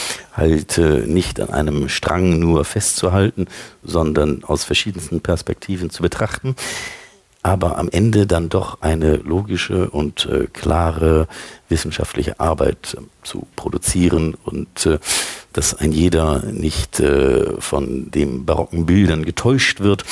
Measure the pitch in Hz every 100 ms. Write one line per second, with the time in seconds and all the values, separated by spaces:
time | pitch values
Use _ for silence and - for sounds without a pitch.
0 | - - - - 80 78 - - 80 69
1 | 55 87 85 - 50 69 76 73 67 -
2 | - 87 92 82 85 80 73 107 - -
3 | 92 95 104 - 90 - - - - 85
4 | 78 76 76 71 - 76 - - 110 90
5 | 78 85 - 85 - - - 92 85 -
6 | 87 - 110 - 131 131 - - - -
7 | - _ _ _ 87 95 85 - 85 87
8 | 113 104 98 85 82 95 92 - 78 80
9 | 78 76 71 90 104 90 - 95 85 76
10 | 73 - - 67 - - - 82 82 80
11 | 80 78 78 - - - - 82 - -
12 | - - - - 82 76 67 - - -
13 | - _ - - - - - - - 92
14 | 87 82 80 - - 73 - - 87 76
15 | - - - - - - 73 - 78 78
16 | 87 82 78 76 - - 78 - 76 -
17 | 71 69 67 62 58 50 - 71 69 65
18 | - - 69 65 76 80 - 85 82 95
19 | 92 80 80 - 117 131 - - 101 95
20 | -